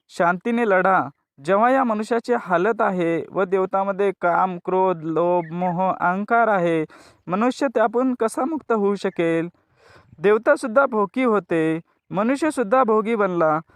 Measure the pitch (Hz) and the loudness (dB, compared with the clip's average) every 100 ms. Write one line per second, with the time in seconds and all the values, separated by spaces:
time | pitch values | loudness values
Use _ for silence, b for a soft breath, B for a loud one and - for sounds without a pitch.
0 | _ - 175 180 240 233 226 185 185 180 | _ -2 0 0 -2 -2 2 2 4 2
1 | 131 - _ _ 143 196 233 269 254 214 | 0 -8 _ _ -2 2 4 2 0 -2
2 | 214 233 240 240 180 175 196 226 208 185 | -2 -4 0 -4 0 0 2 0 0 0
3 | 165 165 - 175 190 190 185 196 196 190 | 0 -2 -4 -4 -2 0 0 -2 -2 -2
4 | 202 180 175 170 190 175 - 185 190 175 | -2 0 0 0 0 -4 -4 0 0 0
5 | 156 160 175 180 160 170 185 175 185 - | -4 -2 0 0 -2 -4 -4 -2 -2 -2
6 | 175 190 208 233 226 196 170 165 156 B | -2 -2 0 2 2 2 0 0 -2 B
7 | B B - 185 247 - 277 233 220 233 | B B -6 -2 -2 0 -2 0 0 0
8 | 262 247 220 - 269 311 - 226 202 202 | -2 -2 -4 -2 -4 -6 -4 -2 0 -2
9 | 196 - 165 165 170 _ b b b b | -4 -2 0 0 -2 _ b b b b
10 | b - 180 220 262 285 262 220 277 220 | b -2 2 2 2 0 2 2 2 2
11 | 196 247 262 208 175 165 160 160 - _ | -2 0 0 0 0 0 0 -2 -6 _
12 | - 165 220 277 311 285 208 262 233 220 | -8 -2 -2 0 -2 -2 0 2 4 2
13 | 208 233 196 175 160 156 - | 0 0 0 2 2 0 -4